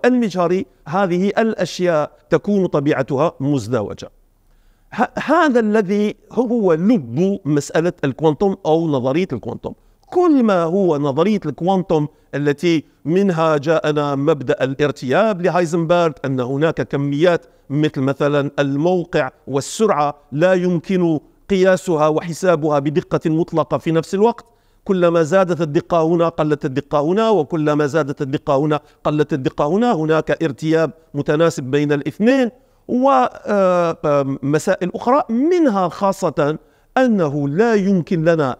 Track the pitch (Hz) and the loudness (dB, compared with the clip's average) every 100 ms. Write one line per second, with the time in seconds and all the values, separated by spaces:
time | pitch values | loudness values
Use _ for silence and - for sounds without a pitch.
0 | 240 254 226 180 170 185 196 _ - 180 | 0 0 0 -2 -2 -2 -6 _ -6 -2
1 | 196 175 196 - 226 214 185 - 175 156 | 0 0 0 0 0 -2 -6 -2 -2 0
2 | 143 _ - 160 - 202 175 156 143 131 | -2 _ -2 -2 0 0 0 0 0 0
3 | 135 135 160 - 135 143 107 123 101 - | 0 0 -2 -2 -2 -2 -2 -4 -4 -10
4 | - _ _ _ _ _ _ _ _ - | -16 _ _ _ _ _ _ _ _ -4
5 | - - - 320 311 240 214 214 185 202 | -4 -4 0 2 2 2 2 0 0 0
6 | 208 - - - 247 240 190 160 190 247 | -2 -4 -8 -4 -2 0 2 2 2 0
7 | 120 123 190 202 139 147 - 160 170 - | 0 -2 0 -2 -2 -2 0 -2 -2 -2
8 | 143 123 160 147 196 196 - 160 165 139 | -4 0 0 2 0 0 0 0 0 0
9 | 123 147 185 120 113 113 - - _ _ | 0 -2 -2 -6 -8 -10 -12 -14 _ _
10 | - 359 359 277 226 185 165 190 180 147 | -4 0 4 4 4 2 0 0 2 2
11 | 147 135 180 208 151 135 170 190 165 160 | 0 0 2 0 -4 -4 -2 0 0 0
12 | 147 _ _ 143 143 143 175 160 - _ | -2 _ _ -4 -2 0 0 0 -2 _
13 | 139 180 202 160 160 151 143 156 151 151 | -2 0 2 2 2 0 0 0 0 -2
14 | 147 139 143 151 127 143 131 135 143 - | -2 -2 0 0 -2 -2 -2 -2 -2 -2
15 | 127 151 220 185 175 165 170 170 160 175 | -2 0 0 0 -2 0 0 -2 0 2
16 | 170 170 135 131 123 139 160 151 131 139 | 0 -2 -4 -4 -2 -2 -2 -2 -4 -4
17 | 143 143 170 170 - _ - 143 151 147 | -2 0 2 0 -4 _ -6 -2 -2 0
18 | 131 139 147 147 139 - 143 139 170 185 | -2 0 0 0 -2 -2 -2 0 0 0
19 | 160 156 131 - - 135 - - 220 151 | 0 -2 -2 -6 -6 -6 -4 -2 0 2
20 | 147 - - - 180 185 180 175 - 185 | 0 -4 -8 0 2 2 2 -2 0 0
21 | 170 156 - _ - 196 185 185 - 156 | 0 -2 -6 _ -4 2 2 2 0 0
22 | 156 156 170 160 190 165 156 147 139 147 | 2 0 -4 -2 0 2 2 0 0 -2
23 | - 156 170 156 170 160 147 143 - 160 | -2 -2 0 0 0 -2 -2 -2 -2 -2
24 | 156 196 220 233 - _ _ _ - 185 | 0 0 0 0 -10 _ _ _ -4 2
25 | 175 170 156 190 180 160 165 160 - 175 | 2 2 2 2 2 -2 -2 -2 0 0
26 | 160 175 165 165 156 147 156 131 - 147 | 2 2 0 0 -2 -2 -2 -6 -2 -2
27 | 147 190 226 202 143 170 151 151 151 156 | 0 0 2 2 0 -2 0 0 0 0
28 | 139 147 143 139 - 139 156 147 - _ | -2 -4 -4 -4 0 0 0 -2 -6 _
29 | 165 151 147 151 135 - 147 190 247 180 | -2 -2 0 -2 -4 -2 -2 0 0 0
30 | 156 160 - 147 165 123 156 160 160 - | 0 0 0 -2 -4 -4 0 0 0 -6
31 | _ 143 143 151 165 156 127 143 147 147 | _ -6 0 2 2 0 -2 0 0 -2
32 | - - 214 269 240 - _ _ - 247 | -4 0 2 2 0 -4 _ _ -6 0
33 | 262 269 247 - - 202 190 180 170 165 | 2 2 0 -4 -2 0 2 2 0 -2
34 | 156 143 135 135 139 151 - 185 180 - | 0 0 0 -4 -2 0 0 -2 -4 -4
35 | - 277 - 226 302 359 302 202 180 - | 0 0 0 0 0 2 2 2 -2 -2
36 | 196 185 170 139 147 156 _ _ _ - | -2 0 -2 0 -2 -2 _ _ _ 0
37 | 262 208 156 147 143 151 233 214 190 190 | 2 2 0 -2 -2 0 2 2 2 0
38 | 156 175 160 165 135 | 0 0 2 2 0